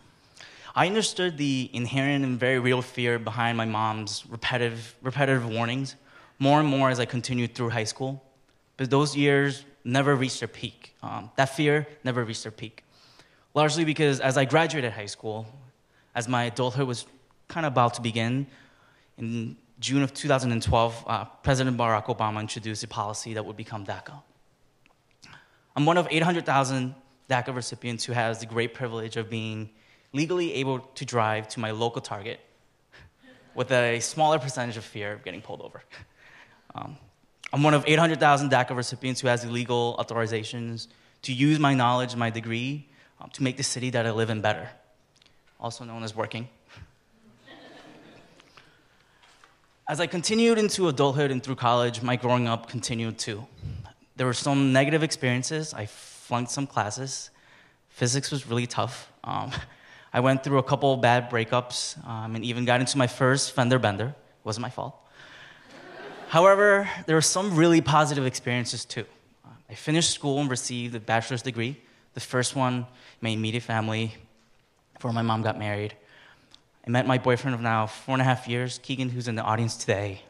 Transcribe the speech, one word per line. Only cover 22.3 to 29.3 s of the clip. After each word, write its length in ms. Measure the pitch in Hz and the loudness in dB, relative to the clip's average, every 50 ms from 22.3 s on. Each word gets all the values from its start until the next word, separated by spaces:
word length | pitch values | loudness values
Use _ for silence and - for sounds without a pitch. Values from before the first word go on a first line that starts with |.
| 104 107 | -2 -4
introduced 440 | 107 107 - 113 107 110 107 - 120 | -6 -6 -8 -8 -8 -8 -8 -8 -8
a 40 | |
policy 460 | 113 - 117 104 104 107 - - 117 110 | -8 -6 -6 -6 -6 -6 -8 -8 -8 -8
that 120 | 110 98 | -8 -8
would 120 | 90 104 | -8 -10
become 280 | - 110 - 113 104 98 | -12 -12 -10 -10 -10 -8
daca. 360 | 104 98 92 - - 147 143 - _ _ _ _ _ _ _ _ _ _ _ _ _ _ _ _ _ _ _ - - - - _ _ _ _ _ _ - | -8 -10 -10 -12 -16 -18 -20 -20 _ _ _ _ _ _ _ _ _ _ _ _ _ _ _ _ _ _ _ -20 -20 -20 -20 _ _ _ _ _ _ 0
I'm 100 | 135 147 | 2 4
one 120 | 160 170 | 6 6
of 100 | 175 156 - | 4 4 4
eight 140 | 151 160 160 | 2 2 4
hundred 220 | 180 175 170 - | 4 2 2 2
thousand 500 | 156 135 139 135 131 135 131 127 127 135 - _ _ _ _ _ - | 2 4 4 4 2 0 -2 -2 -4 -6 -12 _ _ _ _ _ 0
daca 260 | 131 123 120 135 127 | 0 0 0 -2 -6
recipients 480 | 127 117 - 120 - - 120 117 110 - | -6 -6 -8 -10 -8 -8 -6 -6 -6 -6
who 80 | - 120 | -4 -2
has 260 | 120 113 113 110 107 | 0 0 0 -2 -4
the 60 | 120 | -8
great 280 | 110 113 117 117 120 - | -6 -2 -2 -2 -2 -4
privilege 440 | - 127 117 113 113 113 113 113 | -6 -8 -6 -6 -6 -8 -6 -6
of 120 | 117 110 | -6 -6
being 400 | 107 | -6